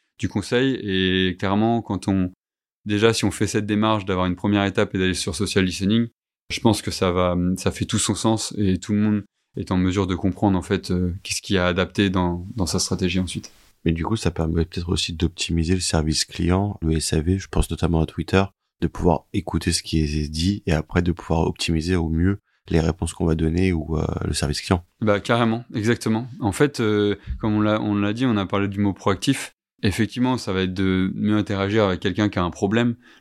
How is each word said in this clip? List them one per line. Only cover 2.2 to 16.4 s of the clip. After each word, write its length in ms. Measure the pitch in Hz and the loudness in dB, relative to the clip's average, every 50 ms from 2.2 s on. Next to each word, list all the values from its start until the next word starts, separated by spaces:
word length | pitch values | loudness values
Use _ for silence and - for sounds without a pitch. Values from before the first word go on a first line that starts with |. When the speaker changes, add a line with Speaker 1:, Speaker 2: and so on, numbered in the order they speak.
| 92 90 - _ _ _ _ _ _ _ _ _ - | 0 -2 -4 _ _ _ _ _ _ _ _ _ -4
Speaker 1:
déjà, 280 | 104 104 101 110 113 110 | -2 0 4 4 4 4
si 120 | - 110 | 4 0
on 60 | 101 | 0
fait 160 | - - 110 | 0 0 -2
cette 180 | 98 - 110 104 | 0 0 -2 0
démarche 400 | 101 107 107 107 110 110 104 95 | 0 0 2 2 2 2 0 0
d'avoir 220 | 98 95 90 90 | -2 0 0 0
une 80 | 90 87 | 0 0
première 280 | - - 101 104 101 101 | 0 0 2 2 4 2
étape 300 | 98 92 - 104 - - | 2 2 0 -2 0 0
et 20 | |
d'aller 160 | 95 92 92 87 | 0 0 0 0
sur 220 | - - 101 90 | -2 -4 -6 -4
social 300 | - 101 92 - 101 95 | -4 -4 0 2 2 2
listening, 420 | 90 82 - 95 98 107 117 117 113 _ _ _ _ _ _ _ - | 2 0 -2 0 2 2 2 0 -2 _ _ _ _ _ _ _ -10
je 100 | - - | -8 0
pense 200 | - 113 107 - | 2 2 2 2
que 100 | - 101 | -2 -6
ça 200 | - - 95 90 | -4 0 0 0
va, 240 | 87 90 90 90 87 90 90 90 92 | 2 2 2 2 2 2 0 0 0
ça 140 | - - 92 | 0 -2 -4
fait 140 | - - 107 | -2 -2 -4
tout 140 | - - 101 | -2 0 -2
son 160 | - - 101 | 0 0 -2
sens 380 | - - 113 113 107 - - - | 0 2 0 0 0 -2 -6 -4
et 200 | 104 104 95 92 | 0 2 2 2
tout 160 | 87 - - 104 | 0 0 -2 0
le 60 | 104 | 2
monde 240 | 107 107 104 104 98 _ _ _ _ _ - | 2 2 0 0 -4 _ _ _ _ _ -10
est 140 | - 92 - | -10 -4 -2
en 60 | 90 | 0
mesure 300 | 90 92 92 90 101 95 | 2 2 2 2 0 0
de 80 | 90 92 | 0 -2
comprendre, 420 | - - 95 90 - 113 101 92 | 0 0 -2 0 2 2 2 2
en 40 | 90 | 2
fait, 300 | - - 101 90 - - | 0 0 -2 -2 0 -2
euh, 220 | 90 90 90 90 87 95 - | -2 0 0 -2 -4 -6 -8
qu'est-ce 180 | - - - | -8 -8 -8
qu'il 140 | - - 98 | -4 -2 0
y 40 | 92 | 2
a 80 | 87 | 2
adapté 420 | 90 85 95 90 - - 104 101 98 | 2 2 0 -2 -2 0 0 0 2
dans, 380 | 90 95 90 87 87 87 90 101 - | 2 0 0 0 -2 -4 -8 -10 -4
dans 120 | 107 90 | -4 -4
sa 120 | - - 90 | -2 -2 -2
stratégie 400 | - - 104 90 95 90 90 95 | -2 -2 -2 -2 0 0 0 0
ensuite. 320 | 92 85 - 104 - - - _ _ _ _ _ - | -2 -2 -6 -10 -10 -12 -20 _ _ _ _ _ -2
Speaker 2:
Mais 80 | 85 | 0
du 140 | 82 82 80 | 0 0 -2
coup, 100 | - 110 | -4 -4
ça 160 | - - 87 | -2 -2 -2
permet 320 | - - 80 82 82 85 82 | -2 0 -2 0 0 0 -2
peut-être 240 | - - 92 85 85 | -2 -4 -8 -4 -2
aussi 240 | 87 82 - - 85 | -2 -2 -2 -4 -2
d'optimiser 600 | 80 87 80 - - - - 85 82 80 82 95 | -2 -2 -2 -2 -4 -4 -2 0 0 2 0 0
le 80 | 92 | 0
service 420 | - - - 80 76 78 76 - - | 0 0 0 0 0 0 0 -2 -4
client, 540 | - - - | -6 -4 -2